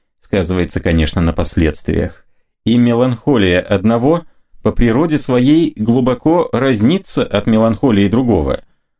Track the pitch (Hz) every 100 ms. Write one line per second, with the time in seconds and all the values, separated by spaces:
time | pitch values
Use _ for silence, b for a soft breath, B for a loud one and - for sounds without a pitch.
0 | _ _ - 104 87 92 87 - 92 82
1 | 78 - 82 82 - - 80 73 - 82
2 | 80 - _ _ _ _ - 120 120 117
3 | 127 120 - 131 95 90 - 101 104 113
4 | 127 170 - _ _ - 110 - 120 117
5 | 165 151 - 123 127 156 170 - - -
6 | 123 123 151 170 - 117 135 120 110 185
7 | - - 117 101 104 110 113 107 139 104
8 | 101 113 127 98 69 65 - _ _ _